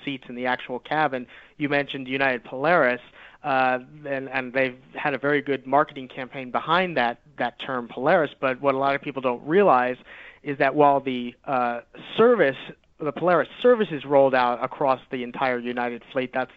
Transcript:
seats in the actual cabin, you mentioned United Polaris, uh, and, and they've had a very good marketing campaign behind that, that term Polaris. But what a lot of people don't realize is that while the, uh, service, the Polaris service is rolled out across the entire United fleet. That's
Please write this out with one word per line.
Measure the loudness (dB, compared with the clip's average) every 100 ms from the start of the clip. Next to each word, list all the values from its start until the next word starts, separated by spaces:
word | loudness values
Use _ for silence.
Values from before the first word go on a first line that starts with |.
seats | -10 -10 -12
in | -6
the | -4
actual | -4 -6 -12
cabin, | -4 -2 -2 -2 -10 -20 -20 -6
you | -2
mentioned | 0 -2 -8 -6
United | -2 0 -2
Polaris, | -8 -4 2 4 2 0 -8 -20 -20 -12
uh, | -2 0 2 0 -6 -16 -8
and, | -6 -4
and | -6 -4
they've | -2 -2 -4 -16 -6
had | -4
a | -2
very | 0 -2
good | -2 -6 0
marketing | 0 0 -4 -14
campaign | -14 -12 -12 -6
behind | -6 0 0 0 0
that, | -2 -2 _ -6
that | -6 -6
term | -8 -6 -8
Polaris. | -4 2 2 0 -2
But | -4 0
what | 0
a | 0
lot | 0 -2
of |
people | -4 -4
don't | -4 -4 0
realize | 4 6 6 2 -4 -14 -20 -20 -14
is | -10 0
that | 0
while | 6 6 6
the, | 0 -6 -6 -10 -4
uh, | -2 -2 -4 -12 -20 -8 4
service, | 4 6 4 2 -14 -20 _ _
the | -6
Polaris | -2 2 2 0 0
service | 2 4 0
is | -4 2
rolled | 6 6
out | 4 2 0
across | -4 -2 0 0 -4
the | -8
entire | -8 -2 -2 -2
United | -4 -4 -4 -6 -6
fleet. | -6 -4
That's | -4 -6